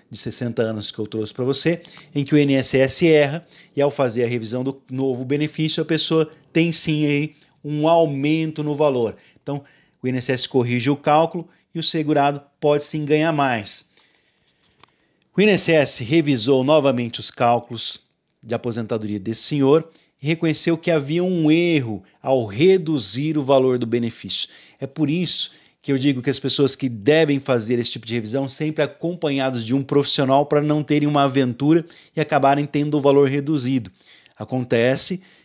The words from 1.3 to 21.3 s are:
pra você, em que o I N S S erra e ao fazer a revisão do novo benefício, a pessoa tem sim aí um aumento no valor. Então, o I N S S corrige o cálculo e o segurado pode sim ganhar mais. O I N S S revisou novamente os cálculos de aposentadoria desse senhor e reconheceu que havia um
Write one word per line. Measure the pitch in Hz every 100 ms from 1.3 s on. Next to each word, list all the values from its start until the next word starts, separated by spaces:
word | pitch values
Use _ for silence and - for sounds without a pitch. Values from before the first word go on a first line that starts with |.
pra | - 127
você, | 139 160 170 - - -
em | 147
que | 139
o | 151
I |
N | 143 135
S | 127 135
S | 135 - 170
erra | 156 143 156 - - _ -
e |
ao | 143
fazer | 139 131 113
a | 117
revisão | 120 110 123
do | 131 135 -
novo | 131 135 123 127
benefício, | 143 151 - 156 -
a | 156
pessoa | 160 - 160 156 - _
tem | - 170
sim | 160 - 151 151
aí | 143 151 - - _
um | 147 151 156
aumento | 170 165 139 143 160 160 151
no | 147 147
valor. | 151 127 113 - _ _
Então, | - 143 - _ _ _
o | 127
I |
N | 127
S | 123
S | 127 -
corrige | 135 117 123 117
o | 143
cálculo | 151 147 165 170 165 _ _
e | 165
o |
segurado | 160 165 147 147 139 143 - _
pode | 151 147
sim | 147 160 147
ganhar | 151 160
mais. | 156 139 117 98 - - _ _ _ _ _ _ _ _ _ _ _ _ _ _ -
O |
I | 208
N |
S | 180 -
S | 160 135 -
revisou | 110 160 147 131 110 135
novamente | 131 156 139 123 120 -
os | -
cálculos | - 120 120 113 117 - - _ _ _ _
de | 117
aposentadoria | 117 123 113 110 117 107 104
desse | 98 113
senhor | - 151 135 156 165 _ _ _
e | 139
reconheceu | 165 165 156 - 165
que | 175
havia | 160 139 165
um | 180